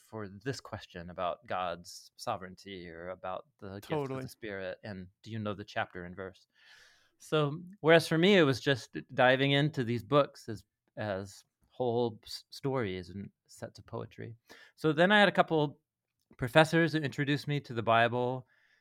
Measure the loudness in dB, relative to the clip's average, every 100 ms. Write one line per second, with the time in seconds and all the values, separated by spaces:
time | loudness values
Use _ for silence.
0 | _ -12 -12 -10 -8 -8 -10 -14 -12 -14
1 | -12 -6 -6 -6 -6 -6 -4 -8 -12 -20
2 | -20 -14 -10 -8 -10 -18 -16 -14 -14 -12
3 | -12 -10 -10 -10 -12 _ -14 -14 -8 -6
4 | -6 -8 -12 -12 -12 -10 -10 -10 -12 -12
5 | -14 _ -12 -8 -6 -8 -8 -8 -8 -8
6 | -12 -12 -12 -14 _ _ _ -20 -20 _
7 | _ _ -2 0 0 -4 -12 -2 6 6
8 | 6 2 6 6 6 2 0 -2 -4 -12
9 | -6 2 4 4 4 2 2 0 -2 -4
10 | 2 2 2 -2 -14 -14 -16 _ _ -8
11 | -4 -4 -6 -16 _ _ _ -6 -2 0
12 | -2 -4 -14 -16 -16 -8 -4 -2 -4 -6
13 | -10 -12 -14 _ _ -16 -16 -16 -14 -12
14 | -12 -14 -16 -16 _ -20 -20 _ 0 4
15 | 4 6 6 4 2 2 0 -4 _ _
16 | _ _ _ -8 2 4 6 4 2 0
17 | -2 -2 -2 -2 -2 -6 -4 -2 4 4
18 | 4 2 -2 -4 -10 _ _ _